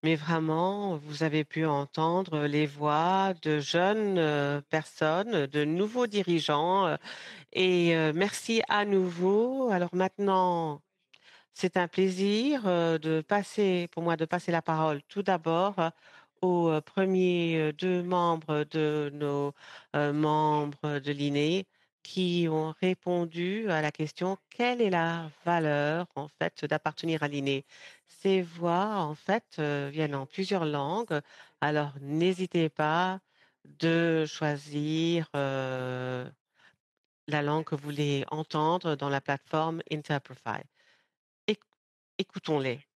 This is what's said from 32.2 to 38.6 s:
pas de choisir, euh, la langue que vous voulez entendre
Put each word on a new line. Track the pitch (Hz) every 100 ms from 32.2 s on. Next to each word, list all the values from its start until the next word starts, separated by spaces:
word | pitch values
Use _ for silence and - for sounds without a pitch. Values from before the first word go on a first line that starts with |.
| 175 180 185 175 160
pas | - 151 165 185 190 _ _ _ _
de | - 143 165 165 170 160 156
choisir, | - 156 147 147 147 147 160 165 170 160
euh, | 143 139 135 131 131 127 127 127 127 127 - _ _ - _ _ _ _ _ -
la | 151
langue | 147 151
que | 156
vous | 147
voulez | 147 143 147 139 -
entendre | 151 156 156